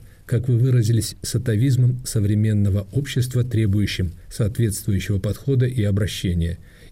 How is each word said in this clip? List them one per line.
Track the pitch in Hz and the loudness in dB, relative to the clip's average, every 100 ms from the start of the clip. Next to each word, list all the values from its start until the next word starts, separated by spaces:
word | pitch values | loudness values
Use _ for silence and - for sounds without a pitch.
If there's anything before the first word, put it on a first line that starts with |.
| - - - | -10 -20 -4
как | 117 - | -2 2
вы | 117 | 2
выразились, | 131 123 107 110 - - | 4 4 4 2 0 -8
с | - 120 | -6 -4
атовизмом | 117 107 135 127 123 127 | 0 2 2 4 2 0
современного | - 110 101 107 110 104 101 98 98 | -4 -2 0 2 2 2 2 0 -2
общества, | 135 147 131 123 123 | -4 -2 -2 0 -2
требующим | 123 113 110 101 98 - 90 - - | 0 0 2 2 0 -2 -4 -6 -12
соответствующего | - 104 - 113 - - 95 - 98 | -4 -2 0 -2 -2 -2 -2 -2 -2
подхода | 104 - 139 131 123 | -2 -4 0 0 0
и | - | 0
обращения. | 101 101 101 - 95 87 82 85 - - - | 0 0 -2 -2 -2 0 -2 -4 -14 -20 -10